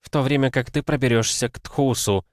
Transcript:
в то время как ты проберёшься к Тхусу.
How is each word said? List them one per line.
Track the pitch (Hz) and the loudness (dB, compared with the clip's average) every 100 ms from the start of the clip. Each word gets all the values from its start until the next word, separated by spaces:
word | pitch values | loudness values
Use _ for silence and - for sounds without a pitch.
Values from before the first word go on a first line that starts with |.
в | - | -4
то | 151 | -2
время | 135 143 135 | 0 2 2
как | 135 120 | 0 -2
ты | 151 | -4
проберёшься | - 147 127 117 110 - 120 | -2 0 2 2 0 -2 -4
к | - | -6
Тхусу. | - - 135 120 - 98 - | -10 -2 0 0 0 0 -2